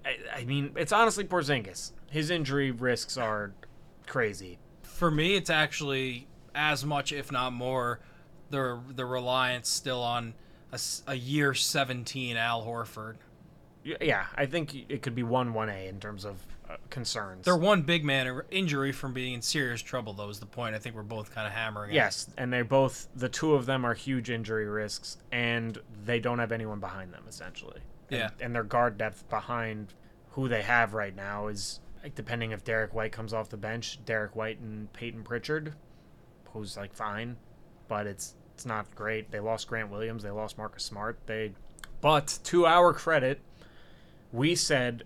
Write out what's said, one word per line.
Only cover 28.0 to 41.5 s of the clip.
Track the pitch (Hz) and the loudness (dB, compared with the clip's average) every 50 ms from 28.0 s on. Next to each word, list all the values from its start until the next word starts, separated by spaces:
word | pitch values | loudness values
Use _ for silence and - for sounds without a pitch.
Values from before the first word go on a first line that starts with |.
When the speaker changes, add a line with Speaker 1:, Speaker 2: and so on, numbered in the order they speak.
| - - | -10 -6
Speaker 1:
And, | 135 123 | -4 -2
Speaker 2:
Yeah. | 113 107 - - | -2 -4 -4 -6
Speaker 1:
and | 123 123 120 | -6 -2 -2
their | 117 110 | -2 0
guard | 101 131 123 120 120 104 98 | 2 4 4 4 4 2 0
depth | 110 107 95 - - - | -4 -4 -4 -8 -8 -4
behind | - 107 101 - 123 117 113 110 107 107 104 95 - - - - - - - - | -4 -4 -2 -2 -2 -2 -2 -4 -4 -6 -8 -10 -14 -18 -20 -20 -20 -20 -20 -10
who | - 135 135 127 | -4 -4 0 0
they | 117 107 | 0 0
have | 101 117 120 120 117 104 | 2 4 6 6 6 4
right | 104 110 104 101 92 | 2 -2 -4 -4 -6
now | 101 98 101 101 104 104 | -8 -6 -6 -4 -4 -4
is, | 107 104 101 101 - - - - - - - | -4 -4 -4 -6 -6 -8 -10 -12 -14 -14 -12
like, | - 147 - | -12 -10 -10
depending | - 107 104 117 117 117 113 | -8 -6 -4 -2 -2 -2 -2
if | 110 98 - | -4 -4 -2
Derek | - 113 110 110 98 - | 0 0 2 0 0 0
White | 113 110 110 | -2 -2 -2
comes | - - 113 110 110 | -4 -6 -6 -4 -4
off | 110 110 - | -4 -4 -4
the | - | -8
bench, | 104 101 110 113 117 117 - - - - | -8 -6 -4 -4 -4 -6 -8 -10 -8 -4
Derek | - 113 110 107 101 - | -2 0 0 0 -2 -4
White | 110 110 110 110 - | -4 -4 -4 -4 -6
and | 120 110 107 107 107 104 | -8 -10 -8 -8 -10 -10
Peyton | - - 120 117 107 113 | -10 -8 -8 -8 -8 -10
Pritchard, | 104 - 120 117 - - 151 156 151 156 151 - - - - - - - - - - - - - - - | -6 -6 -4 -4 -2 -2 -2 -2 -2 -6 -10 -12 -16 -20 -20 -20 -20 -20 -20 -20 -20 -20 -20 -20 -20 -14
who's, | - 110 107 98 - | -10 -10 -8 -8 -8
like, | 104 101 101 | -8 -10 -10
fine, | - - 113 107 101 107 117 120 120 117 - - - - - - - - - - | -6 -6 -4 -4 -4 -4 -6 -8 -10 -12 -14 -20 -20 -20 -20 -20 -20 -20 -6 -4
but | 110 104 104 | -2 -2 -2
it's, | 104 98 - - - - - - - - | -2 -4 -6 -10 -12 -12 -16 -20 -20 -18
it's | - - | -10 -6
not | 127 110 107 101 - - | -4 -2 -2 -4 -6 -8
great. | - 107 107 110 110 107 - | -4 -2 -2 -2 -2 -4 -6
They | - 104 | -6 -4
lost | 104 110 113 107 - - | -2 0 -2 -2 -2 -4
Grant | 120 113 110 101 | -4 -4 -4 -4
Williams. | 101 104 110 113 113 113 | -4 -4 -4 -4 -4 -6
They | 104 101 | -6 -6
lost | 101 107 107 104 - - | -4 -4 -6 -6 -6 -8
Marcus | 107 104 - - - | -8 -8 -8 -8 -8
Smart. | - 107 101 104 113 117 - - | -8 -6 -4 -4 -4 -6 -6 -6
They, | - 110 110 110 107 | -6 -4 -4 -4 -4